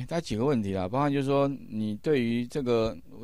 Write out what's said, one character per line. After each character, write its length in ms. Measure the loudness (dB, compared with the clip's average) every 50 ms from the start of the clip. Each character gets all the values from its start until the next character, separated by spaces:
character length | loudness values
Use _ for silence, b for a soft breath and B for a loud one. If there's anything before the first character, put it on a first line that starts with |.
| -4
大 120 | -4 -4 -4
概 20 |
几 160 | -4 -2 -2
个 80 | 0 0
问 180 | 2 2 0
题 120 | 0 0 -2
啦， 120 | -2 -2
包 120 | -2 0 0
含 100 | 0 2
就 80 | 0 0
是 60 | 0
说 240 | 2 4 4 4 2 0 -4 -8 -8
你 260 | -4 -4 -2 -2 -4 -2
对 200 | 0 2 2 4
于 240 | 4 2 2 0 -2
这 160 | -2 -4 -2
个， 320 | 0 2 4 4 4 2 -2 -6 -14 -18 -16 -14